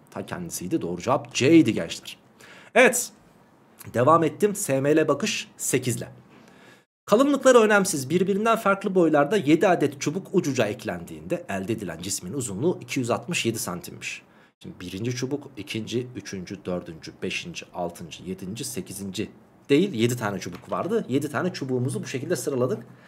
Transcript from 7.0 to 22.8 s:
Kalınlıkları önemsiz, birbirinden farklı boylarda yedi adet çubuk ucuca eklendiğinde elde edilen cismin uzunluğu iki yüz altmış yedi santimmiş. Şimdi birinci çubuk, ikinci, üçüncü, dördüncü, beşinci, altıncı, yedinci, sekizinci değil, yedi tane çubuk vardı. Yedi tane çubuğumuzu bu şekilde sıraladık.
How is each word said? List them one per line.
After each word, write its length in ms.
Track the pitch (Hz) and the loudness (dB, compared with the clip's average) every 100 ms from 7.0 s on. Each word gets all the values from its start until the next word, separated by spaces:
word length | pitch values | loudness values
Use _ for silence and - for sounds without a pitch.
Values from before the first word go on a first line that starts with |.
| - | -4
Kalınlıkları 540 | 214 277 277 262 247 | 0 0 2 6 6
önemsiz, 500 | 214 208 190 147 127 | 6 4 2 -2 -2
birbirinden 460 | 175 190 196 226 220 | 0 0 0 0 0
farklı 400 | 196 196 208 185 | 2 0 0 2
boylarda 420 | 165 151 143 214 | 4 4 4 2
yedi 300 | 139 160 202 | 4 4 4
adet 340 | 170 143 - | 4 0 -2
çubuk 260 | - 170 - | -6 -4 -2
ucuca 320 | 190 151 123 104 | 0 0 0 0
eklendiğinde 800 | 101 107 87 85 80 82 - - | -2 -6 -8 -10 -12 -6 -6 -4
elde 240 | 98 95 | -6 -2
edilen 260 | 110 92 82 | -4 -4 -8
cismin 320 | 90 - 87 | -6 -6 -6
uzunluğu 440 | 139 123 92 160 175 | -6 -6 -2 0 0
iki 180 | - - | -4 -2
yüz 100 | 117 | 0
altmış 360 | 107 - 170 113 | 0 -2 -2 0
yedi 140 | 113 | -2
santimmiş. 640 | - 87 - - - - - - - _ | -4 -6 -10 -12 -12 -12 -16 -20 -20 _
Şimdi 120 | 95 85 | -18 -12
birinci 360 | 90 95 117 123 | -10 -6 -4 -4
çubuk, 360 | 127 143 - - | -4 -4 -8 -14
ikinci, 500 | 95 113 104 113 123 110 | -8 -8 -4 -4 -4 -8
üçüncü, 500 | - 98 87 98 - | -10 -10 -8 -8 -4
dördüncü, 460 | 90 87 80 - - | -4 -6 -12 -16 -10
beşinci, 420 | 95 - 90 80 - | -6 -6 -8 -12 -12
altıncı, 500 | 90 87 85 82 - | -6 -6 -8 -14 -12
yedinci, 400 | 87 92 92 120 | -10 -8 -8 -8
sekizinci 680 | - - 90 95 98 92 98 - - _ - | -8 -8 -10 -10 -8 -6 -8 -10 -20 _ 2
değil, 240 | 143 202 | 4 4
yedi 240 | 120 120 123 | 2 2 2
tane 220 | 104 98 | -2 -4
çubuk 320 | 92 85 - | -6 -10 -6
vardı. 340 | 92 170 226 - | -4 -2 -2 0
Yedi 220 | 131 - | -2 0
tane 220 | 113 175 | -2 -2
çubuğumuzu 500 | - 131 127 123 - | -4 -2 -2 0 -2
bu 40 | - | -4
şekilde 280 | 135 120 175 | -6 -2 -2
sıraladık. 500 | - 135 135 220 | -2 0 0 -2